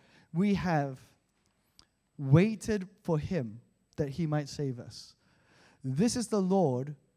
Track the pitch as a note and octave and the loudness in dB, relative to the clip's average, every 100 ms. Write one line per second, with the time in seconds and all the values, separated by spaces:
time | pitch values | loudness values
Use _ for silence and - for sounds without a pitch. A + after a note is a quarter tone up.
0 | _ _ _ D#3+ G#3 F#3+ D#3+ D#3+ C#3+ C3 | _ _ _ 0 2 2 2 0 0 -6
1 | - _ _ _ _ _ _ _ _ _ | -18 _ _ _ _ _ _ _ _ _
2 | _ - C#3 D3 G#3 A3 - G#3+ F#3 _ | _ -8 6 6 6 0 -4 -4 -6 _
3 | - D#3 D3 F#3 A#2 G#2+ _ _ _ - | -4 -2 -2 -4 -4 -10 _ _ _ -6
4 | D3 C#3 E3 D3+ C#3 - C#3+ A#2+ A2+ - | -6 -2 -2 -2 -4 -6 -6 -6 -12 -16
5 | - _ _ _ _ _ - _ C3+ C3 | -20 _ _ _ _ _ -20 _ -8 0
6 | A3+ A3+ A3+ G#3+ F#3 G3 E3 B2 C3+ D3 | 0 0 -2 0 2 4 2 0 -6 -10
7 | _ | _